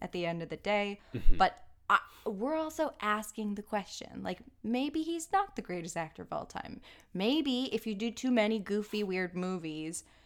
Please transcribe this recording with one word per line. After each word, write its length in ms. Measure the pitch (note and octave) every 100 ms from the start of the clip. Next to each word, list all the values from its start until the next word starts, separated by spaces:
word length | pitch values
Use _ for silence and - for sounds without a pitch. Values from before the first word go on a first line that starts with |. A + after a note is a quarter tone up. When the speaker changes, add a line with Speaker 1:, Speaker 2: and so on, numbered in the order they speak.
Speaker 1:
at 100 | F3+
the 140 | F3+ E3+
end 160 | E3+
of 60 | D#3+
the 60 | D#3+
day. 440 | G3+ G#3 G#3 G3+ -
Speaker 2:
Mm-hmm. 220 | C3 - F3+
Speaker 1:
But 240 | F#3+ - - - -
I, 100 | G3+ - -
we're 320 | - G3 B3 D#4
also 380 | D#4 D#4 D#4 -
asking 540 | G#3 G#3+ A3 - G#3
the 80 | G3+
question, 580 | G#3 G#3 F#3+ - - -
like, 160 | F#3+ F#3 - -
maybe 380 | G#3+ B3 C#4+ D#4+
he's 280 | D#4+ E4+ -
not 220 | G4 G4
the 80 | -
greatest 340 | - F3+ E3+ -
actor 260 | D#3+ -
of 100 | E3+
all 120 | - -
time. 340 | - - - - - -
Maybe 540 | F3+ G3+ D4 C#4+ B3 C4
if 140 | A3 A3
you 80 |
do 160 | G3 A3+
too 200 | A3 B3+
many 260 | A#3+ G#3+ A3
goofy, 460 | F#3 G3+ G#3 G#3+
weird 320 | G3+ F#3 F3+ F3+
movies, 680 | F3+ F#3 D#3+ D#3 D#3 E3+ - -